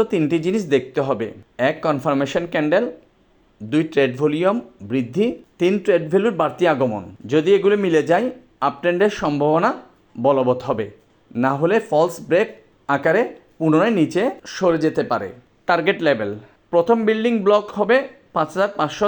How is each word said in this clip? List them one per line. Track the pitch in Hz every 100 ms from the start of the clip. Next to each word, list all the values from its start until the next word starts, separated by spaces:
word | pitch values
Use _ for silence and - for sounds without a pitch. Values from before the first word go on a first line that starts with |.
| 220
তিনটি | 190 151 165
জিনিস | 165 214 170
দেখতে | 139 127 151
হবে। | 139 117 110 101 - -
এক, | 127 156 165
কনফার্মেশন | 143 156 139 139 180 170
ক্যান্ডেল। | 175 151 180 240 - _ _ _ _ _ _
দুই, | 107 147 160
ট্রেড | 147 131 123
ভলিউম | 151 151 185 233 - _
বৃদ্ধি। | 101 131 117 147 226 - - _
তিন, | 175 202
ট্রেড | 202 175 156
ভ্যালুর | 190 214 175
বাড়তি | 143 - 175
আগমন। | 139 127 104 87 95 107
যদি | 147 160
এগুলো | 196 190 208
মিলে | 196 160 135
যায়, | 175 254 - _ _
আপট্রেন্ডের | 139 143 175 175 208 202
সম্ভাবনা | 170 147 147 160 214 - - _ _ -
বলবৎ | 131 139 127 127
হবে, | 135 113 104 - _ _ _
না | 117 131 139
হলে | 170 214 -
ফলস | 151 175 175 120
ব্রেক | 165 214 - _ _ -
আকারে | - 170 185 294 - _ _
পুনরায় | 160 156 214 208
নিচে | 147 175 247 - -
সরে | - 185 165
যেতে | 156 156 135
পারে। | 117 98 - _ _ -
টার্গেট | 139 160 -
লেভেল, | 160 127 104 107 - _ _
প্রথম | 170 170 233 214
বিল্ডিং | 220 226 233 190
ব্লক | 208 208 208
হবে | 202 254 269 - _
পাঁচ | - 156
হাজার | 185 202 202
পাঁচশো | 151 -